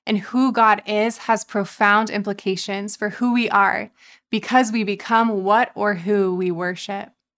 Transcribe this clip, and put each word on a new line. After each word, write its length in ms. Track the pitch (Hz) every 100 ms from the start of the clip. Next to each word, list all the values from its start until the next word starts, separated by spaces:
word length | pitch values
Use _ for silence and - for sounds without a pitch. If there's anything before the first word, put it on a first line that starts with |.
and 140 | - 208
who 340 | 202 247 262
God 300 | 233 220 208
is 340 | - 214 226 220
has 260 | - 220
profound 640 | - 208 196 - 208 208 220
implications 880 | 208 202 202 202 190 - 196 202 -
for 120 | 208
who 220 | - 247
we 160 | 240 226
are 420 | 202 196 - 208 _ - - _
because 420 | 220 - 254 226
we 120 | 226
become 600 | 208 196 - 226 226 208
what 260 | 190 214 247
or 200 | - 208
who 400 | 190 175 202 190
we 160 | 185 185
worship. 640 | 170 180 180 - 196 - _ _